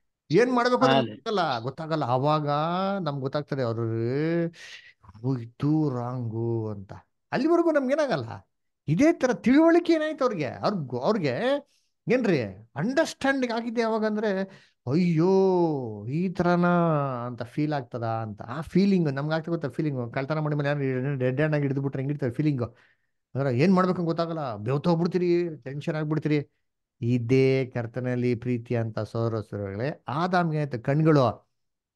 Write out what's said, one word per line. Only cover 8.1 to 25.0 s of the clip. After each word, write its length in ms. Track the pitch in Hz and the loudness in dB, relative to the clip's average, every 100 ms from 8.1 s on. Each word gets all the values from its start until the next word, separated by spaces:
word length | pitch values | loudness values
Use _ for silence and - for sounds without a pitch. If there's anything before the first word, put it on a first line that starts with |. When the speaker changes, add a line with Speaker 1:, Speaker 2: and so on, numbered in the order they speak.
| 160 113 101 - _ _ _ - | -2 -4 -10 -16 _ _ _ -2
Speaker 1:
ಇದೇ 260 | 165 302 | 2 4
ತರ 200 | 330 254 | 4 0
ತಿಳುವಳಿಕೆ 600 | 208 226 277 330 339 339 | 0 4 6 8 6 4
ಏನಾಯ್ತು 300 | 320 311 311 | 2 0 -2
ಅವ್ರಿಗೆ? 240 | 254 190 127 | -2 -2 -4
ಅವ್ರ್-, 540 | 101 143 196 131 120 | -2 -2 -2 -4 -2
ಅವ್ರಿಗೆ 400 | 151 214 147 127 240 285 - _ _ _ - | 0 0 0 -2 -2 -2 -4 _ _ _ 0
ಏನ್ರಿ 300 | 247 220 156 104 92 - 127 | 2 2 2 0 -8 -12 -4
ಅಂಡರ್‌ಸ್ಟ್ಯಾಂಡಿಂಗ್ 800 | 202 277 311 - 269 277 247 | 0 0 0 0 -2 0 -2
ಆಗಿದೆ 280 | 226 233 226 | -2 -4 -2
ಯಾವಾಗ 240 | 226 220 214 | 0 0 0
ಅಂದ್ರೆ, 340 | 214 220 190 190 - _ _ 120 | 0 0 0 -4 -10 _ _ -2
ಅಯ್ಯೋ 400 | 156 175 156 180 190 190 180 165 143 120 104 107 | 2 4 4 4 4 4 4 2 0 -4 -8 -6
ಈ 220 | 151 185 | -4 -2
ತರನಾ 380 | 185 175 175 175 175 170 151 139 123 123 | 0 2 4 4 4 4 2 0 -4 -6
ಅಂತ 180 | 117 | -8
ಫೀಲ್ 300 | 117 156 151 | -8 -4 -2
ಆಗ್ತದ 300 | 147 120 123 | -2 -6 -4
ಅಂತ. 380 | 117 113 110 101 | -2 -2 -4 -10
ಆ 200 | 107 117 | -10 -10
ಫೀಲಿಂಗ್ 520 | 160 180 202 190 156 | 0 2 4 4 2
ನಮ್ಗೆ 220 | 135 151 160 | 0 -2 -2
ಆಗ್ತಾ 160 | 160 | -2
ಗೊತ್ತಾ? 160 | 165 143 | -4 -4
ಫೀಲಿಂಗ್ 460 | - 156 131 120 | -4 -4 -4 -4
ಕಳ್ತನ 260 | 135 139 156 | -4 -4 -2
ಮಾಡಿದ 180 | 151 147 | -2 0
ಮೇಲೆ 120 | 143 | 0
ಯಾರು 500 | 147 135 127 135 139 | 0 0 -2 -2 0
ರೆಡ್ 160 | 127 127 | 0 0
ಹ್ಯಾಂಡ್ 200 | 156 151 | 0 0
ಆಗಿ 60 | |
ಹಿಡಿದು 200 | 139 131 | 0 0
ಬಿಟ್ರೆ 200 | 135 135 | -2 -4
ಹೆಂಗಿರ್ತಾರೆ 300 | 135 147 165 | -4 -2 -2
ಫೀಲಿಂಗ್? 320 | - 151 135 113 - _ _ _ _ _ 127 | 0 0 0 -4 -8 _ _ _ _ _ -4
ಅಂದ್ರೆ 240 | 139 120 | 0 4
ಏನ್ 140 | 175 | 4
ಮಾಡ್ಬೇಕು 280 | 185 185 180 | 6 4 0
ಅಂತ 40 | 170 | -2
ಗೊತ್ತಾಗಲ್ಲ, 500 | 160 165 165 139 104 | -2 -2 -4 -6 -6
ಬೇವ್ತೋಗ್ಬಿಡ್ತೀರಿ, 1000 | 107 139 175 165 | -2 0 2 2